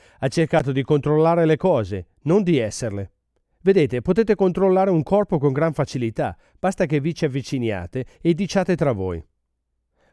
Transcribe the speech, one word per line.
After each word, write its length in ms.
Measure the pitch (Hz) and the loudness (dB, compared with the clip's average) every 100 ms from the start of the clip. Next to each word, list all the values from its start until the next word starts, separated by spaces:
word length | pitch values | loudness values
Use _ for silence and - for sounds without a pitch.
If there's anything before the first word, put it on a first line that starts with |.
| _ - | _ -6
Ha 100 | 135 | -4
cercato 420 | 170 160 160 139 | 0 0 0 0
di 120 | 135 | -2
controllare 640 | 131 147 147 151 160 170 160 | 0 0 2 2 2 4 2
le 100 | 156 | 2
cose, 520 | 185 139 95 98 - _ | 2 0 -2 -6 -10 _
non 180 | 143 196 | 0 2
di 160 | 180 143 | 2 0
esserle. 540 | 107 - 117 101 95 _ _ _ _ _ | 0 -6 -8 -8 -10 _ _ _ _ _
Vedete, 400 | 185 196 123 123 | 2 4 2 0
potete 320 | 180 190 220 | -2 0 2
controllare 560 | 196 190 180 190 185 196 | 2 0 2 2 4 2
un 120 | 165 | 0
corpo 360 | - 202 202 160 | 2 0 0 0
con 160 | 139 | 0
gran 180 | 135 165 | 0 0
facilità, 640 | 151 135 135 113 131 123 - _ _ | -2 -4 -4 -4 -4 -6 -8 _ _
basta 260 | 185 190 | -4 -2
che 160 | 160 147 | 0 0
vi 140 | 156 | -2
ci 100 | 156 | -2
avviciniate 800 | 151 135 - 135 117 95 87 131 - _ | -4 -4 -4 -4 -2 -4 -6 -8 -10 _
e 140 | 165 | -2
diciate 420 | 165 196 196 180 170 | 0 0 -2 0 0
tra 160 | 151 | 0
voi: 340 | 101 92 85 - _ _ _ _ _ _ _ _ | -2 -4 -6 -10 _ _ _ _ _ _ _ _